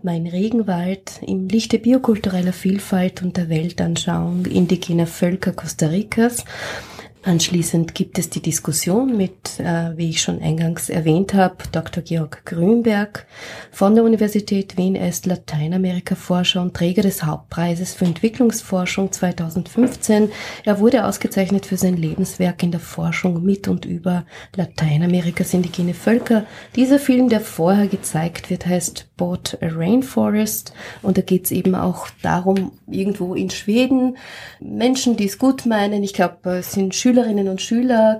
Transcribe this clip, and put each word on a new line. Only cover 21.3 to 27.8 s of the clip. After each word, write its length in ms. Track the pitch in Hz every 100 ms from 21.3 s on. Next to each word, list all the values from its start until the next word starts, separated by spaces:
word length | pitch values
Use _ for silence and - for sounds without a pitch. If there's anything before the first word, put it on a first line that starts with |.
| 202 185 196 -
für 100 | 185
sein 220 | 185 180
Lebenswerk 640 | 156 160 185 - 180 175
in 80 | 175
der 80 | 170
Forschung 640 | - - 165 160 185 170
mit 240 | 185 196 196
und 160 | 180
über 420 | - 175 180 180 175 - - 196
Lateinamerikas 960 | 170 - 156 147 175 180 170 - 175
indigene 400 | 180 175 175 175 170
Völker. 500 | - 233 240 226 208 - - -
Dieser 220 | 254 277
Film, 280 | 277 247 254
der 140 | 214
vorher 460 | 214 - 165 202